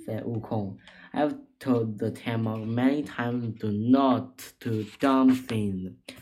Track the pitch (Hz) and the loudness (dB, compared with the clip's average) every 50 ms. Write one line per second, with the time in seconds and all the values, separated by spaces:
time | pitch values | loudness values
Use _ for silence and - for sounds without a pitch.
0 | - 117 110 104 - 117 120 110 - - 117 107 101 95 95 - _ - - - | -10 -8 -8 -6 -6 -6 -6 -6 -6 -4 -4 -4 -4 -6 -10 -14 _ -20 -20 -20
1 | - - - 139 147 147 135 - - _ _ _ - 131 123 117 113 110 104 101 | -20 -8 -2 0 0 0 -2 -6 -12 _ _ _ -2 0 2 2 0 -2 -4 -4
2 | 113 107 - - - 120 117 113 113 110 110 110 110 113 117 120 127 135 143 151 | -4 -4 -4 -4 -6 -4 -2 -2 -2 -2 -2 -4 -4 -2 0 2 2 2 2 2
3 | 143 - - - 120 120 123 123 117 110 101 - 107 107 104 104 113 123 131 139 | -2 -6 -6 -4 -4 -2 -2 -2 -4 -6 -6 -4 -4 -2 -2 0 4 4 4 6
4 | 139 131 120 110 - - - - - - - _ - 120 110 107 107 104 - - | 6 4 4 2 0 -6 -12 -18 -20 -20 -20 _ -6 -4 -2 -2 -4 -6 -4 0
5 | 143 135 131 131 131 131 127 127 - - 113 110 104 101 98 92 92 92 - - | 2 4 6 6 6 6 6 4 0 -2 -2 -2 0 -2 -2 -4 -6 -8 -12 -14
6 | _ - - - | _ -20 -20 -20